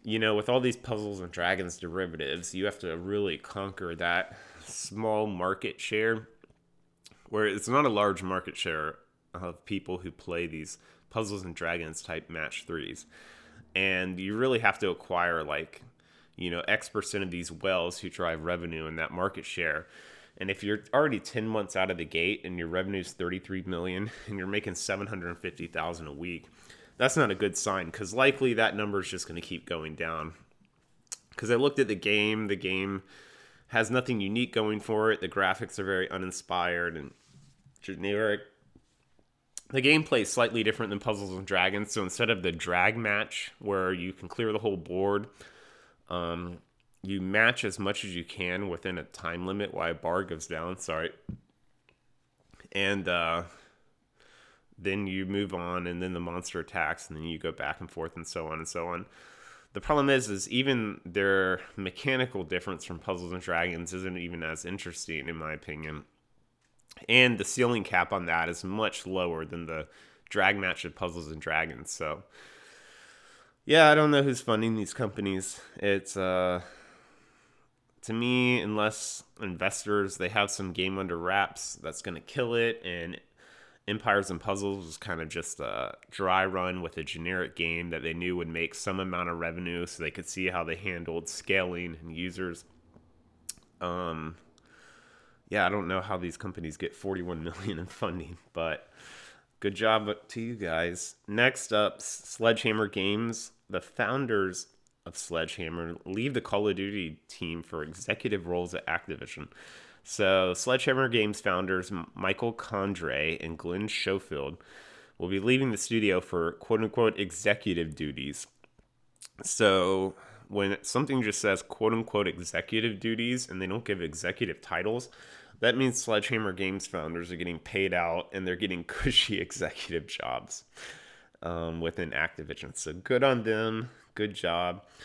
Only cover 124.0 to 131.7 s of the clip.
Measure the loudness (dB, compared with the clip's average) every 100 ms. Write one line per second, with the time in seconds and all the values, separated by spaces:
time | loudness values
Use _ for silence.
124 | -2 -4 -4 -2 -4 -4 -4 -2 0 -2
125 | -4 -16 -20 -20 -20 2 4 6 4 2
126 | 2 2 2 0 0 -2 -2 -2 -4 -6
127 | -4 -4 -6 -6 -6 -6 -4 0 2 4
128 | 2 0 -2 -4 -2 0 0 -2 -6 -2
129 | 4 4 4 0 -2 -4 -4 -4 -4 -4
130 | -4 -6 -4 -4 -6 -14 -16 -18 -16 -16
131 | -20 -20 -20 _ -6 -4 -4